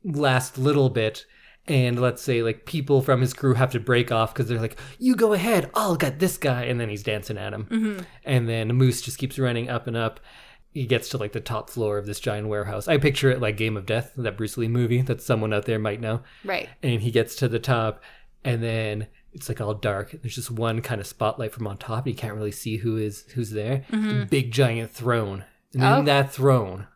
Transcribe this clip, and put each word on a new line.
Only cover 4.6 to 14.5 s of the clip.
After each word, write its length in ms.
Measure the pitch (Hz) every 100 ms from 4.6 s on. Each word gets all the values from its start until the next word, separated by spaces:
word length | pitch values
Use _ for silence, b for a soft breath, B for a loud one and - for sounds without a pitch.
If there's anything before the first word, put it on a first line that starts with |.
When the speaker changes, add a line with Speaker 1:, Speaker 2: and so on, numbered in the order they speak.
| 113 - B B
Speaker 1:
"You 160 | 254
go 200 | 220 220
ahead, 360 | 202 208 226 -
I'll 220 | - 214 165
get 220 | 147 143
this 200 | 180 -
guy," 240 | 143 123
and 160 | 123 120
then 80 | 113
he's 140 | 104
dancing 340 | 101 107 - 104
at 160 | 101
him. 140 | 104 107
Speaker 2:
Mm-hmm. 280 | 226 220 196 180 B
Speaker 1:
And 240 | - 127 117
then 200 | 113 113
Moose 280 | 123 131 120
just 160 | - -
keeps 200 | 131 135
running 300 | 131 117 123
up 180 | 120 -
and 80 |
up. 240 | 117 113 - B B B B _
He 140 | 151 117
gets 240 | 120 -
to, 80 | 117
like, 140 | 104
the 80 | 113
top 260 | - 110 -
floor 300 | - 107 104
of 80 | 104
this 140 | 104
giant 280 | 127 104 107
warehouse. 400 | 104 101 104 135
I 80 | 151
picture 340 | 147 135 135
it 120 | 127
like 160 | 110 107
Game 180 | 110 107
of 80 |
Death, 280 | 95 113 123 -
that 220 | 110 101
Bruce 180 | 110